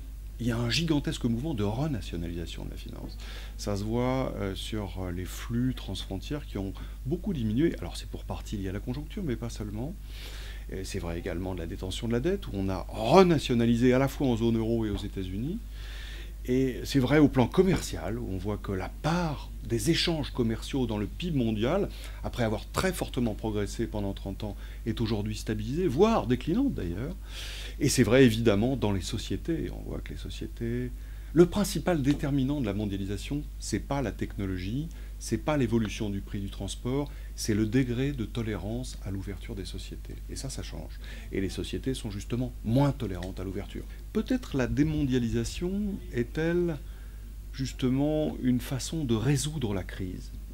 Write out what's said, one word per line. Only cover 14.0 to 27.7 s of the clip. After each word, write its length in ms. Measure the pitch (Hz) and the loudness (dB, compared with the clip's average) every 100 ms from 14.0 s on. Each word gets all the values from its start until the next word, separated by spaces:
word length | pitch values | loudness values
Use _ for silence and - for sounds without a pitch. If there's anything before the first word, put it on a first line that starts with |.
| 135 | 4
fois 200 | - 139 | 2 2
en 100 | 113 | 4
zone 200 | 117 113 | 4 4
euro 280 | 110 117 110 | 2 2 2
et 60 | |
aux 60 | 95 | 0
États-Unis. 600 | 95 98 92 95 131 226 - - - - - - - - - | -4 -4 -4 -2 -2 -4 -6 -10 -8 -8 -8 -10 -10 -8 0
Et 340 | 127 131 101 - | 2 2 0 2
c'est 140 | 143 | 4
vrai 180 | 127 147 | 6 8
au 100 | 143 | 8
plan 200 | 135 117 | 8 4
commercial, 720 | - 185 139 - 85 82 117 | 6 6 4 0 -4 -4 -4
où 60 | 110 | -2
on 60 | 95 | -4
voit 200 | 98 101 | -2 -4
que 140 | - | -2
la 160 | 95 95 | -2 -4
part 600 | - 147 170 170 127 - - 107 | -2 0 2 0 -2 -8 -8 -2
des 220 | 113 110 | 0 2
échanges 420 | 165 - 160 127 | 2 2 0 -2
commerciaux 540 | - 117 113 - 139 120 | 0 0 0 -2 0 0
dans 120 | 107 | 0
le 100 | 101 | -2
pib 280 | - 175 143 | -2 0 2
mondial, 540 | 113 107 117 190 190 - - - | 2 4 2 2 0 -4 -10 -6
après 200 | 104 - | -6 0
avoir 220 | 113 107 - | 2 0 -2
très 220 | - 185 | 0 0
fortement 400 | 170 - 131 120 | 0 -2 0 0
progressé 520 | 101 113 104 98 - 110 | 0 -2 -2 -2 -2 -2
pendant 280 | 107 98 | -2 -2
trente 320 | 95 98 95 107 | -2 -6 -4 -6
ans, 100 | - - - 117 | -6 -8 -6 -4
est 160 | - | 0
aujourd'hui 340 | 107 107 107 104 | 0 0 -2 -4
stabilisée, 520 | - 107 107 151 185 | -2 -2 -2 0 2
voire 380 | 123 214 220 110 | 6 6 6 2
déclinante 480 | 123 151 202 277 | 2 2 2 2
d'ailleurs. 440 | 135 90 87 139 - - - - - - | 0 -2 -2 -4 -6 -8 -8 -8 -8 -8